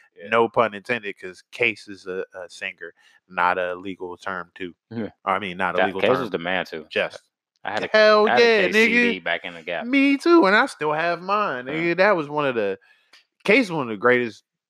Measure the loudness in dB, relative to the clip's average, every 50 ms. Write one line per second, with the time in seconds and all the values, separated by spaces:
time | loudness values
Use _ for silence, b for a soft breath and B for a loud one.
0 | b b b -20 -6 0 2 2 2 2 2 0 0 0 -2 -8 -8 -6 -6 -6
1 | -6 -10 -12 -12 -16 -18 -18 -18 _ _ -6 -2 -2 -2 -2 -6 -14 -18 -20 -16
2 | -12 -10 -10 -10 -10 -10 _ -18 -18 -18 -16 -12 -12 -12 -12 _ -18 -18 -18 b
3 | b b b b b _ -4 0 0 2 2 0 -2 -4 -6 -8 -10 -12 -10 -10
4 | -12 -14 -14 -12 -10 -10 -8 -8 -10 -12 _ -12 -12 -12 -12 _ _ _ -10 -10
5 | -10 -10 -12 _ _ -4 -2 -2 -4 -6 -6 -4 -4 -2 0 0 0 0 0 0
6 | 0 2 2 0 -2 -4 -6 -6 -4 -4 -4 -4 -4 -6 -10 -14 -14 -8 -4 -4
7 | -4 -4 -6 -14 _ _ _ _ _ _ _ _ _ -8 -6 -6 -4 0 2 4
8 | 6 6 6 4 4 4 4 4 6 6 4 2 2 2 4 4 4 4 4 2
9 | 2 2 0 -4 -4 -4 -4 -4 -4 -10 -14 -12 -8 -6 -6 -6 -4 0 2 2
10 | 4 4 2 2 4 4 6 6 6 6 4 4 2 0 -4 -6 -4 -2 -2 -2
11 | -2 -2 -2 -4 -4 -4 -2 -2 0 -2 -4 -6 -8 -6 -6 -4 -2 -2 2 4
12 | 4 4 4 2 0 -2 -2 -2 -2 0 0 0 0 -2 -2 -6 b b b b
13 | b b b b b b _ _ _ 2 2 2 2 0 -2 -4 -4 -4 -6 2
14 | 4 4 4 4 2 -2 -6 -12 _ _ _ _ _